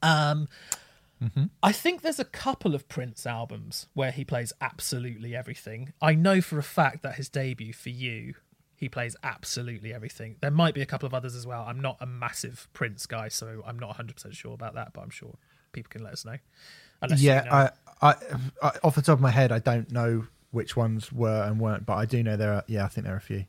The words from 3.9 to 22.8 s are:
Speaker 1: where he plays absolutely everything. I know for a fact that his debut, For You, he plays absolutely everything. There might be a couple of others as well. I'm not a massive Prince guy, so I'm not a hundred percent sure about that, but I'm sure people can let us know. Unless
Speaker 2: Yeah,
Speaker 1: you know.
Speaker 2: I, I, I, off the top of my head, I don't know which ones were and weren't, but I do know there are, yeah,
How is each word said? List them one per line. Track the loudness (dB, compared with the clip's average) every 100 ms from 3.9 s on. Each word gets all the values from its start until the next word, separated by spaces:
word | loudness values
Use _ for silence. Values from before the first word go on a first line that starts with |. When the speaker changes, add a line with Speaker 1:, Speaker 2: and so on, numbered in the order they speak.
Speaker 1:
where | -4 -2
he | -4
plays | -4 -4 -4 -6
absolutely | -6 -6 -6 -4 -6 -8 -10
everything. | -10 -10 -12 -12 -12 -14 0
I | 4
know | 6 6 4
for | 2 -2
a |
fact | 0 2 2 0
that | -8 -8
his | -6
debut, | -4 -4 -6 -12
For | -12 -12
You, | -8 -8 -8 -10 -14 _ _ _ _
he | -8
plays | -6 -6 -6
absolutely | -8 -8 -8 -8 -8 -10 -12
everything. | -12 -12 -12 -14 -4
There | 2
might | 4 4
be | 0
a | -4
couple | -6 -4
of |
others | -6 -6
as | -10
well. | -10 -10 -8
I'm | -6
not | -6 -6
a | -10
massive | -6 -6 -6 -10 -14 -20
Prince | -8 -6 -6 -10
guy, | -8 -8
so | -8 -10 -12 -12
I'm | -12
not | -10
a |
hundred | -12 -12
percent | -14 -18 -16
sure | -14
about | -12 -10
that, | -10 -12
but | -12
I'm | -16
sure | -16 -18 -20 _ _ _
people | -16 -14
can | -14
let | -12
us | -12
know. | -12 -14 -18 _ -20 -20 -20 _
Unless | 2 6
Speaker 2:
Yeah, | 8 6
Speaker 1:
you | 6
know. | 6
Speaker 2:
I, | 6 2 -16 4
I, | 6 6 -2 -6 -8 -2
I, | -2 2
off | 2
the | 4
top | 6
of | 6
my | 6
head, | 6 6
I | 4
don't | 2 2 0
know | 0 2 0 -2 _ _
which | -6 -2 0
ones | 2 0 -4
were | 0 2 2
and | 0 0
weren't, | 0 0
but | 0 0
I | 2
do | 2
know | 2 2
there | 2
are, | 0 0
yeah, | -2